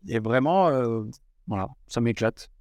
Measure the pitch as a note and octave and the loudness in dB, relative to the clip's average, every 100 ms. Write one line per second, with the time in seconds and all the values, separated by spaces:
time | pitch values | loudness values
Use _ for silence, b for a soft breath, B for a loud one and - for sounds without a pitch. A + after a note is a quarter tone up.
0 | F#3+ A#2 A2 B2+ C#3 F#3+ F3 C3 A#2+ A2+ | -4 -4 0 2 2 2 2 2 0 -2
1 | A2 - _ _ - G2+ F#2+ - - A#2+ | -6 -12 _ _ -6 -4 -6 -10 -6 0
2 | A#2 A2 A2 - - - | 0 2 -2 -4 -14 -20